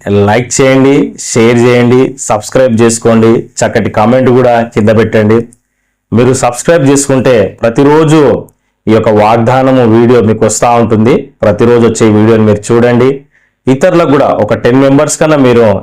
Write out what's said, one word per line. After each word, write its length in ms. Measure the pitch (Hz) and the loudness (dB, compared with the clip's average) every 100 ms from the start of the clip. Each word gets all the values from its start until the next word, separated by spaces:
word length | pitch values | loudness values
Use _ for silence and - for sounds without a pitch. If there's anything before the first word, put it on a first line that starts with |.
| - | -4
లైక్ 520 | 101 101 113 123 - | -2 0 -2 -4 -2
చేయండి, 540 | 135 131 135 143 - - | 0 2 2 0 -2 -8
షేర్ 380 | - 123 113 117 | -6 0 0 2
చేయండి, 580 | 123 123 120 127 135 - | 2 2 2 2 0 -4
సబ్స్క్రైబ్ 600 | - 113 - 127 131 110 | -6 -6 -4 -2 0 2
చేసుకోండి, 460 | 117 117 117 113 113 | 0 0 0 0 2
చక్కటి 640 | 117 - - 120 - - | 0 -4 -6 -4 -2 -4
కామెంట్ 400 | - 110 131 127 | -2 0 0 0
కూడా 320 | 123 123 117 | 2 2 0
కింద 260 | 117 117 107 | -2 -2 0
పెట్టండి. 580 | 110 113 117 107 113 113 _ _ _ _ _ - | 0 0 0 0 0 -2 _ _ _ _ _ -6
మీరు 200 | 107 123 | -2 0
సబ్స్క్రైబ్ 580 | 127 127 - - 170 139 | 0 -2 -4 -2 0 2
చేసుకుంటే 680 | 139 139 131 123 120 95 - | 0 0 -2 0 0 -2 -4
ప్రతిరోజు 840 | 113 113 143 151 156 156 135 101 - _ _ _ - | -4 0 2 2 2 2 2 0 -6 _ _ _ -2
ఈ 40 | |
యొక్క 160 | 110 113 | 0 0
వాగ్దానము 920 | 104 107 117 113 127 131 131 117 113 | 0 2 0 0 0 0 2 2 2
వీడియో 200 | 120 123 | 2 2
మీకు 240 | 113 107 | 2 0
వస్తూ 260 | 110 - 123 | -2 -2 0
ఉంటుంది. 600 | 120 113 110 113 185 - - | 0 0 0 0 -2 -4 -6
ప్రతిరోజు 440 | 107 107 120 120 117 | -4 0 0 2 0
వచ్చే 240 | 110 110 | 0 0
వీడియోని 320 | 107 107 113 | 2 2 0
మీరు 320 | 107 101 - | 0 -2 -2
చూడండి. 460 | 117 120 120 131 139 - _ _ _ - | 0 0 0 0 -2 -10 _ _ _ -4
ఇతరులకు 420 | 135 185 170 165 | 0 0 0 0
కూడా 160 | 143 123 | 0 0
ఒక 280 | - 107 | -2 -2
టెన్ 260 | 113 123 131 | -2 0 2
మెంబర్స్ 400 | 135 139 151 - | 2 2 0 -2
కన్నా 160 | 156 151 | 0 2
మీరు 460 | 127 117 110 98 | 2 2 0 -2